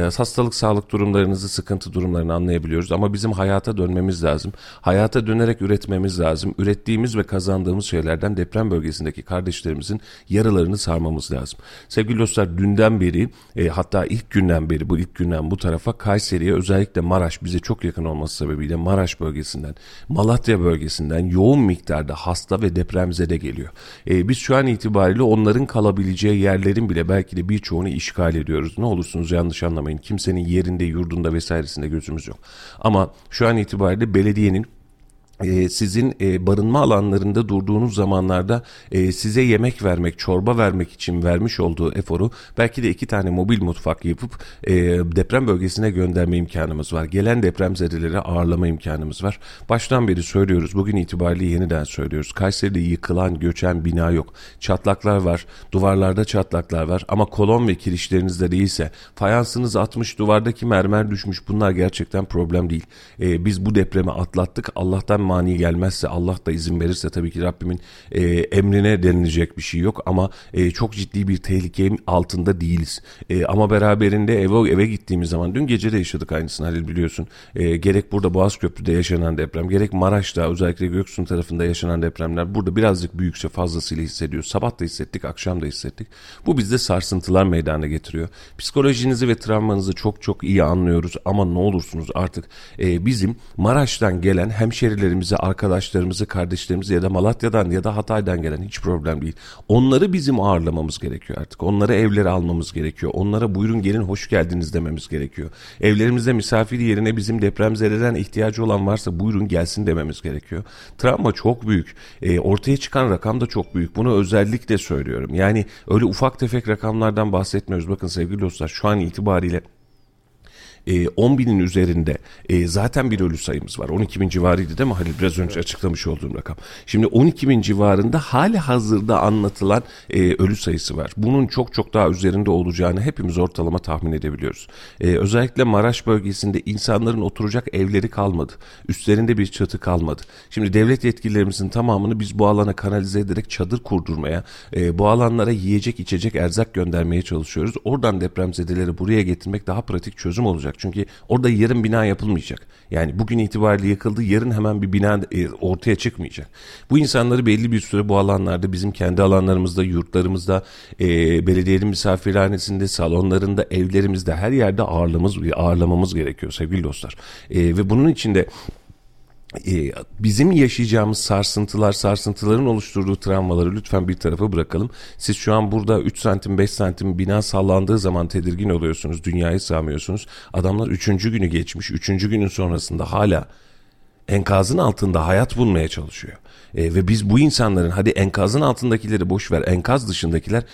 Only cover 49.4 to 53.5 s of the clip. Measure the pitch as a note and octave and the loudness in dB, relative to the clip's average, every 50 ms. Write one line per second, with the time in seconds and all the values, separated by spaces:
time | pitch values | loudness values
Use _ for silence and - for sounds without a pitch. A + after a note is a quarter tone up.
49.4 | - - - - - - A2+ A#2 - - C3+ B2+ A#2+ G#2 F2+ F2 E2+ - - G2 | -8 -20 -20 -12 -6 -2 -2 -2 0 0 0 2 2 2 0 0 -2 -2 0 2
50.4 | G2+ G2 F2+ F2 E2 F#2 F#2+ G2 F#2+ G#2 G#2 G2 E2+ - - F2 F2 F2 E2+ F2+ | 2 4 4 2 0 0 -2 -2 0 0 0 -2 -2 -2 -2 -2 -2 0 0 0
51.4 | F#2+ F2 E2+ E2+ F#2 E2 E2 D#2 D2 - - - C#2 D2 D#2 D#2 D2 - - - | 0 0 0 0 0 0 -2 -2 -4 -6 -6 -6 -6 -4 -4 -6 -6 -6 -4 -2
52.4 | G2 G2 F#2+ - - G2+ G2 F2 E2+ F2 F2 E2+ - - F2 F2 F#2 F#2 F2 D2+ | -2 -2 0 0 -2 -2 0 0 0 0 -2 -2 -2 -2 -2 0 0 0 0 0
53.4 | D#2+ F2 | -2 -2